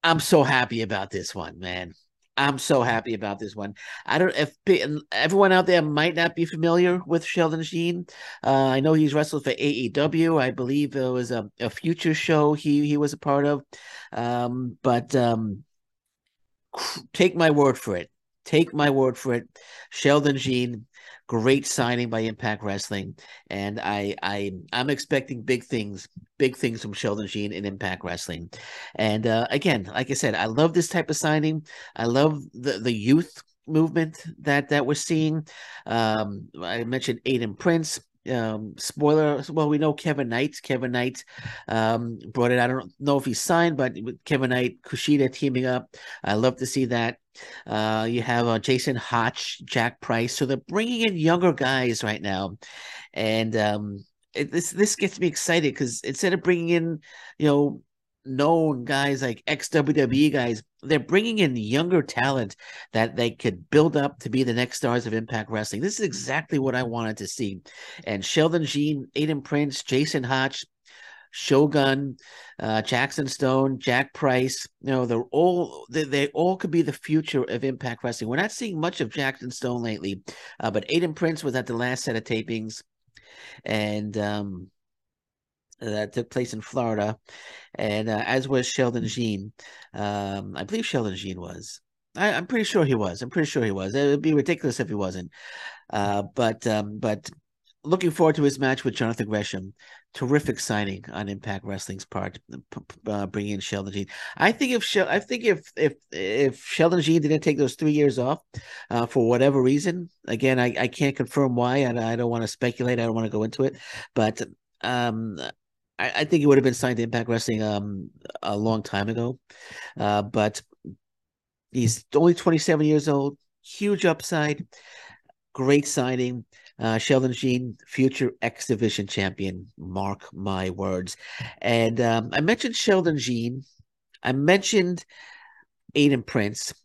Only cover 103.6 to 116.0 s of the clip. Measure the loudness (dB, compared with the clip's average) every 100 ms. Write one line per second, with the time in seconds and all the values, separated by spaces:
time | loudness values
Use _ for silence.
103.6 | -6 -6 -6 -8 -8 -10 -14 0 2 2
104.6 | 0 0 0 0 2 0 -2 -2 0 0
105.6 | -2 0 0 0 _ -6 -2 2 2 0
106.6 | -8 2 4 4 4 4 4 2 2 2
107.6 | 0 2 0 4 4 4 -2 -2 _ -16
108.6 | -16 -18 -4 -2 0 2 4 6 6 6
109.6 | 4 4 0 -4 -10 _ -6 0 2 4
110.6 | 2 0 -4 0 -2 0 -2 2 2 2
111.6 | 2 2 0 0 -2 -2 -2 -2 -4 -2
112.6 | -2 0 -2 0 0 0 -2 -2 -4 0
113.6 | -2 -2 -16 -16 -6 2 2 0 -10 -12
114.6 | _ _ -4 -2 -2 -2 -6 -8 -10 -12
115.6 | _ _ _ -6